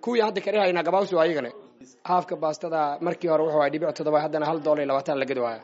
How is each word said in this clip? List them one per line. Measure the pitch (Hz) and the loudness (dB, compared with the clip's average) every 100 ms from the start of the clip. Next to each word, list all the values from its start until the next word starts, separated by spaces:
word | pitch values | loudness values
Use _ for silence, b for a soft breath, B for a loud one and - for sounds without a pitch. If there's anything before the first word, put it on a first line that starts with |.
kuwii | - 240 | 0 2
hadda | 214 196 | 2 0
kari | 196 208 | 0 2
haynaa | 190 175 | 2 2
gabaabsi | 165 185 202 180 | 2 2 2 2
waa | |
ayagana. | 160 156 120 - - _ - _ | 2 2 -4 -10 -20 _ -20 _
Haafka | - 180 165 170 | 0 0 0 -4
baastada | 156 151 170 160 147 143 | -4 -4 -4 -2 -2 -2
markii | 170 170 175 | -4 -4 0
hore | 156 | 2
wuxuu | 156 151 | 2 2
ahaa | 143 | 2
dhibic | 151 160 147 | 0 -4 -2
toddoba, | 151 151 | 0 2
haddana | 151 151 151 | 2 -2 -2
hal | 160 | -2
dollar | 147 151 | 0 0
iyo | 143 | 2
labaatan | 135 135 139 | -2 -2 -2
la | 135 | -2
gadi | 135 | -2
waayaa. | 120 113 | -2 -6